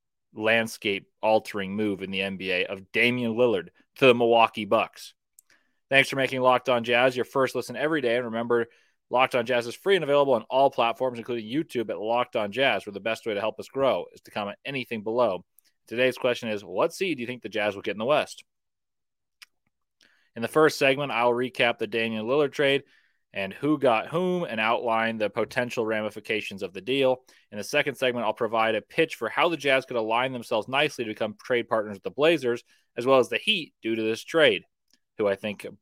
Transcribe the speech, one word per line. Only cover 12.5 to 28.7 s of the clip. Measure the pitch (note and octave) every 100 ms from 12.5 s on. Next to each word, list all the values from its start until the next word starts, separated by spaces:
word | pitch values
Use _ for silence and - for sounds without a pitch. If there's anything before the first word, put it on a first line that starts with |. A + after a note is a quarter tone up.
Jazz, | G#2 C3+ G2+ G#2
where |
the | G2
best | G#2 A2+ A#2
way |
to | G2+
help | A2 G#2+
us | G2+
grow | C3 C3+ F#2+ E2+
is | -
to | -
comment | - G2+ -
anything | C3 C#3 A#2+ A2+
below. | G#2 A#2 A#2 F2+ - _ _ _ -
Today's | A2+ B2+ -
question | C3 A#2+ A#2
is, | G#2
what | G2 F#2 E3
seed | - F#3+ C#3
do |
you | A#2
think | B2
the | A2
Jazz | G#2 G#2
will | G2
get | G2+
in | G2
the | A2+
West? | D3 F#2 - - _ _ _ _ _ _ _ _ _ - _ _ _ _ _ _ _ _ -
In |
the | A#2
first | D#3 D#3 -
segment, | C#3 C3+ C#3+
I'll | A2+ A#2+
recap | A#2+ B2+ A#2+ A#2+ A#2
the | A2
Damian | A#2 A2+ A2 A2
Lillard | C#3+ C#3+
trade | C3+ C#3 C#3 - _ _ _ _
and | G2 G2
who | F#2+ C#3+ D3+
got | C3 A2 F#2+
whom | D#3 F3+ F3+ E3+
and | A2+
outline | A2 A#2 B2 A2+ A2+ A2+
the | G#2+
potential | A#2 A2 - A#2+ A#2+ A2
ramifications | A2 G#2+ G#2+ - G#2+ - G2
of | A#2
the | F#2+
deal. | F#2+ C3+ C3 B2+ _ _ _
In | G#2
the |
second | G2+ D3 C#3+ B2
segment, | B2+ A#2+ G#2+
I'll |
provide | G#2+ A2+ A2+ A2+